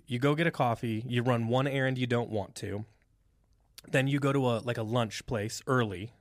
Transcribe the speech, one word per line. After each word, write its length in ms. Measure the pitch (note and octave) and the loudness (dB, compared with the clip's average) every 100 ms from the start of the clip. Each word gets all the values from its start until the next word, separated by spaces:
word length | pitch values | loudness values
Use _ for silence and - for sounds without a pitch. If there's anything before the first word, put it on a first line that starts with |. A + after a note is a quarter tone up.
| - | -6
you 120 | B2 | 0
go 160 | C#3+ | 2
get 120 | D3 E3+ | 2 0
a 40 | |
coffee, 540 | - B2+ A2+ A#2+ A2 B2+ | 2 0 0 -2 -4 -2
you 160 | A#2+ | 0
run 260 | A#2+ A#2+ A2+ | 2 2 2
one 180 | B2 C#3 | 2 2
errand 300 | C3+ C3 B2+ | 0 0 0
you 100 | B2 | 0
don't 220 | A#2+ A#2 | 0 0
want 240 | G#2+ F#2+ - | -4 -6 -8
to, 280 | G2+ G2+ A2 _ _ _ _ _ _ _ _ - - | -8 -6 -8 _ _ _ _ _ _ _ _ -20 -4
then 180 | C#3+ C3+ | 0 2
you 100 | C#3 | 2
go 120 | C#3 | 2
to 140 | C#3 B2+ | 2 4
a, 120 | A#2 | 2
like, 180 | A#2+ A2+ | 0 -4
a 40 | |
lunch 420 | A2 A#2+ A2 - | 0 0 0 -4
place 380 | - A2 G#2 - - | -6 -4 -4 -6 0
early 460 | C3 A2+ F2+ G#2+ - | 2 2 -2 -10 -14